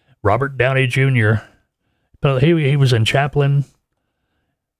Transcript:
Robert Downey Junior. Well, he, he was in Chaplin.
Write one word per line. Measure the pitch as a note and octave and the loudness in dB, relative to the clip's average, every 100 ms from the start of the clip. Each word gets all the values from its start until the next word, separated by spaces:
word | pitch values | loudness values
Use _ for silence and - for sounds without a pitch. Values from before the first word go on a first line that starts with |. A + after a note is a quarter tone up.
| _ _ | _ _
Robert | G2+ A2+ C#3 B2+ | -2 -2 -2 -2
Downey | B2+ C3+ B2+ | -2 0 0
Junior. | C3+ C3+ B2 G#2+ G#2+ - _ _ _ _ _ _ _ | 0 0 2 2 0 -4 _ _ _ _ _ _ _
Well, | C#3+ B2+ | -2 0
he, | D#3 E3 C3+ | 2 2 0
he | C#3+ | 0
was | C3 | 2
in | A#2 A2+ | 0 0
Chaplin. | C#3 C#3+ C#3+ C#3 C#3+ - _ _ _ _ _ _ _ _ _ _ | -2 -2 -2 0 -2 -4 _ _ _ _ _ _ _ _ _ _